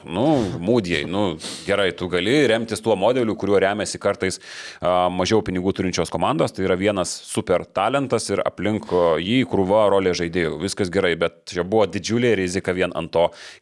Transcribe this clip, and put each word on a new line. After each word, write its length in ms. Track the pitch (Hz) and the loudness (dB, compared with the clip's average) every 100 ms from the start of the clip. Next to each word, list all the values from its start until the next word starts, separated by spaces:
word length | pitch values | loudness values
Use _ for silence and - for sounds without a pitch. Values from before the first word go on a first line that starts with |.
Nu, 240 | - 85 143 147 101 85 | -4 -2 2 2 0 -4
Mūdijai, 480 | 87 123 90 78 71 | 0 0 2 -2 -2
nu, 140 | 95 101 80 - - | -2 -2 -4 -10 -10
gerai, 260 | - 98 95 | -2 0 0
tu 120 | - 90 | 0 -2
gali 280 | 87 95 147 | -2 2 2
remtis 380 | 127 113 113 104 | 4 2 -2 -4
tuo 80 | 113 | 0
modeliu, 380 | 98 104 127 113 | 2 2 2 0
kuriuo 220 | 95 98 98 | -2 2 2
remiasi 380 | 98 104 92 - | 2 0 -4 -4
kartais, 380 | 101 98 95 - - - - - | -2 -2 -2 -4 -12 -16 -16 -4
a, 320 | 87 90 87 | 0 4 2
mažiau 320 | 90 90 110 | 2 2 2
pinigų 320 | 98 90 92 | 0 -2 -2
turinčios 400 | 95 92 87 82 | -2 -2 -2 -2
komandos. 400 | 85 95 156 143 | -2 0 0 -2
Tai 140 | - 95 | -2 0
yra 80 | 92 | 2
vienas 380 | 101 98 87 - | 2 0 -2 -6
super 420 | - - - 87 | -8 -4 0 0
talentas 640 | 85 - 104 139 131 113 - | 0 -2 0 0 0 -2 -2
ir 160 | 101 | -2
aplink, 480 | - - 95 107 - | -2 -2 -2 -2 0
a, 240 | 90 85 80 | 2 4 2
jį 240 | 90 127 117 | 2 0 2
krūva 400 | 98 92 107 101 | 2 2 4 4
rolė 240 | 98 95 | 4 2
žaidėjų. 460 | 87 85 90 80 76 | 0 -2 0 -2 -2
Viskas 320 | 95 - 95 | -4 -4 -2
gerai, 220 | 92 92 85 | 0 0 2
bet 240 | 85 - - | -2 -4 -10
čia 160 | 110 | -6
buvo 240 | 92 110 98 | 0 2 2
didžiulė 480 | 104 98 117 123 101 | -2 -4 0 2 2
rizika 400 | 92 92 92 90 | 0 -2 -2 -2
vien 160 | 90 | -2
ant 220 | - 80 82 | -2 -2 2
to. 140 | 85 - - - | 0 0 -20 -12